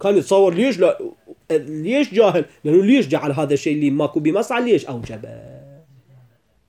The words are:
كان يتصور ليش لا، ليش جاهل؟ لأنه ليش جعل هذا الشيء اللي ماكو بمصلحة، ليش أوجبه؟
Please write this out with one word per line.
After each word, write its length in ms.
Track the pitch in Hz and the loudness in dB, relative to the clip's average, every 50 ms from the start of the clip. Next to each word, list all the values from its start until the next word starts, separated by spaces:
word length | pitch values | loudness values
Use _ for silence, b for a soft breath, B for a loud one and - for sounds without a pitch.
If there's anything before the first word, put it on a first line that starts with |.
كان 160 | - 196 202 | -2 0 2
يتصور 380 | 185 - - 196 196 196 185 170 | 2 2 2 2 4 4 4 4
ليش 240 | 170 233 277 226 170 | 2 0 0 2 2
لا، 200 | 185 170 - - - 117 - _ _ - - _ _ _ | 2 2 2 0 -6 -12 -14 _ _ -20 -20 _ _ _
ليش 640 | 165 156 139 135 156 156 156 185 240 285 294 208 180 | -2 -2 -2 -4 -10 -8 -6 -2 0 0 -2 0 2
جاهل؟ 300 | 208 226 196 165 180 139 b b b _ | 2 2 2 2 0 -4 b b b _
لأنه 180 | 147 156 180 196 | 2 2 4 4
ليش 260 | 208 262 277 202 131 | 6 4 4 4 0
جعل 240 | 147 151 - 147 143 | -2 -4 -2 -4 -4
هذا 220 | 139 156 143 147 | -4 -2 -2 -2
الشيء 200 | 139 - 165 147 | -2 -2 -2 -2
اللي 160 | 151 151 143 | 0 0 0
ماكو 300 | 135 147 151 143 - 165 | 0 0 -2 -2 -2 -2
بمصلحة، 400 | 147 156 160 202 233 - 254 233 | -2 0 0 -2 -2 -2 -4 -4
ليش 260 | 247 247 208 147 - | 2 2 2 2 0
أوجبه؟ 420 | - 135 120 110 - 113 104 110 113 113 113 113 120 123 131 139 139 143 151 160 _ 135 _ _ _ _ - _ _ _ _ _ _ _ _ _ | -4 -10 -12 -12 -12 -14 -16 -16 -16 -18 -18 -20 -20 -20 -20 -20 -20 -20 -20 _ _ _ _ _ _ _ -20 _ _ _ _ _ _ _ _ _